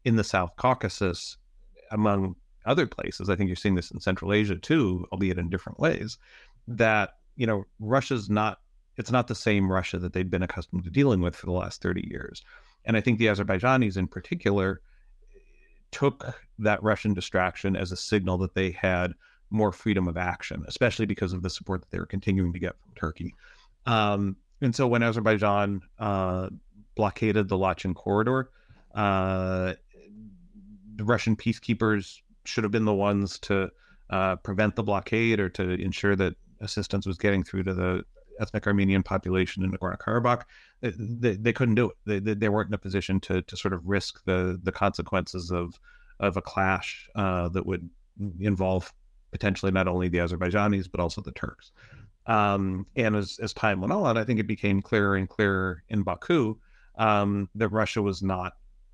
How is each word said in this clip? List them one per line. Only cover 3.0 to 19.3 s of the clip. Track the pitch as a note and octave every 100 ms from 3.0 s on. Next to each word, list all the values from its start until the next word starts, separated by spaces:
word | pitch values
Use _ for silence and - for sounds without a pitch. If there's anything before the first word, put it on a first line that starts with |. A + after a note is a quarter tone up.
| - - F#2+
I | F#2+
think | G2
you're | F2+
seeing | G#2 F2+
this | -
in | -
Central | - F#2 F#2+
Asia | G#2 G#2 E2+
too, | - D#3+ G#2+ F#2 F2+
albeit | F#2 F#2+ F2+
in | E2+
different | G2 - -
ways, | D#3+ - - - - - - - -
that, | A2+ A2+ G#2+ G2 - _ -
you | A#2
know, | G#2 - -
Russia's | G#2+ C3 - B2 G2+
not, | G#2 G#2+ - _ _ _ -
it's | A2+
not | B2 A#2+
the | A2+
same | A2+ G#2 F#2+
Russia | F#2 F2 F2+
that | F2
they've | F#2 F#2
been | A2+
accustomed | F#2 - - F2+ F2
to |
dealing | C#3 C#3 G2
with | F2 -
for | -
the |
last | F2+ F#2 -
thirty | F#2 F2+ -
years. | F#2 - - - - - _ -
And | A2
I |
think | A2+ A2
the | A2+
Azerbaijanis | G2+ G2+ F#2+ B2 C3 A2 F#2+
in | F2+
particular | F#2 - F3 G#2+ G2+ F#2+ F#2+ - - - - - - - _ _ _ _
took | - C#3 - - - - -
that | G#2+ G#2
Russian | G#2+ G2+ G#2+
distraction | F#2+ - F#2+ F2+ - F#2+ F2+
as | F2+
a | F2+
signal | - G#2+ F#2 F2+
that | F#2 -
they | F#2+
had | E2+ F#2+ F2+ F2+ E2 _